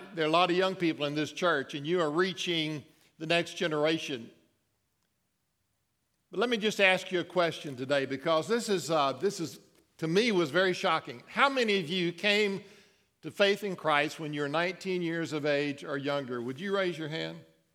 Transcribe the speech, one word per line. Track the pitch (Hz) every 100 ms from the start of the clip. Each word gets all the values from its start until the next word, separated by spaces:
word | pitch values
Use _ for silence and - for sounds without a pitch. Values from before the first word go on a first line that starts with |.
| - 160
there |
are | 156
a |
lot | 165 180
of | 180
young | 190 185
people | 170 151 147
in | 147
this | 151
church, | - 180 151 131
and | 151 143
you | 180
are | 156
reaching | 151 185 170 180 170 156 151 - _ _ -
the | 160
next | 170 170 -
generation. | 175 156 151 160 - 127 117 - _ _ _ _ _ _ _ _ _ _ _ _ _ _ _ _ _ _ _
But | 185
let | 240
me | 233
just | 208 -
ask | 190 185 -
you | 185
a | -
question | 180 170 - 156 123
today, | 131 143 135
because | 135 170 160 151
this | 233 220
is, | 190 139
uh, | 160 139 127
this | 196 196
is, | 151 - - _ _ -
to | 160
me, | 180 240
was | 190 156
very | 160 190
shocking. | 180 190 160 151 123 -
How | - 277
many | 269 226 196
of | 147
you | 185 170
came | 175 208 202 208 196 - - - _ _ _
to | 156
faith | - 202 196 208
in | 175
Christ | 160 147 151 -
when | 151
you're | 147 143
nineteen | 151 175 180 196 180
years | 170 165 151
of | 151 147
age | 143 147 139
or | 160 143
younger? | 139 143 127 123
Would | 120 131
you | 196
raise | 196 180 156
your | 156
hand? | 160 160 165 - _ _